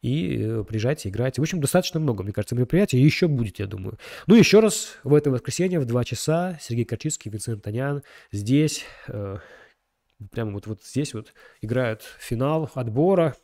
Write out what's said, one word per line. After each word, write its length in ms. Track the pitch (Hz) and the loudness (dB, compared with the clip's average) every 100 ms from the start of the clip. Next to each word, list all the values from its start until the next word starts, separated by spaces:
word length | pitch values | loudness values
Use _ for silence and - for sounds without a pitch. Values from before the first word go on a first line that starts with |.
И, 360 | 123 143 175 117 | -2 -2 -2 -2
э, 220 | 107 113 104 | -2 -4 -4
приезжайте, 400 | 110 113 151 - | -2 -2 -2 -4
играйте. 300 | 101 127 - | -2 -2 -2
В 40 | |
общем, 160 | 156 185 | -2 0
достаточно 400 | 139 180 180 165 | 2 2 0 -2
много, 240 | 156 113 | -2 -2
мне 80 | 98 | -4
кажется, 240 | 104 107 120 | -6 -4 -2
мероприятий. 420 | 123 165 202 127 | 0 2 2 6
Ещё 300 | 143 - 175 | 4 4 2
будет, 300 | 139 110 - | 2 -2 -4
я 60 | 101 | -8
думаю. 320 | 98 95 - - - - | -6 -10 -12 -16 -12 6
Ну, 80 | 226 | 8
ещё 240 | 185 202 | 10 8
раз, 360 | 220 - - - | 6 0 -8 -10
в 100 | 127 | 4
это 160 | 147 147 | 4 4
воскресенье 500 | 127 - - 185 180 | -2 -4 -2 0 0
в 60 | 123 | 0
два 180 | 120 | -2
часа 540 | 120 117 - 160 180 165 | -2 -4 -2 0 -2 -8
Сергей 220 | - 117 113 | -6 -4 -4
Корчинский, 440 | 113 156 - - | -4 -6 -6 -8
Винсент 320 | 104 - 110 | -10 -8 -8
Танян 400 | 107 110 135 143 - - - | -6 -4 -4 -6 -8 -20 -10
здесь, 520 | 104 104 139 151 - - - - | -8 2 2 2 -2 -12 -18 -12
э, 300 | 107 101 95 - - - _ _ _ _ _ 104 | -10 -8 -10 -14 -20 -20 _ _ _ _ _ -14
прямо 200 | - 110 | -8 -6
вот, 120 | 101 104 | -6 -8
вот 140 | 107 | -12
здесь 300 | - 127 147 | -6 -6 -6
вот 200 | 107 - _ - _ | -8 -14 _ -20 _
играют 400 | 107 123 123 110 - - | -4 -2 -2 -4 -10 -18
финал 500 | - 117 135 160 156 | -8 -2 0 -2 -4
отбора 640 | - 117 110 170 196 165 - | -6 -4 2 4 4 2 -2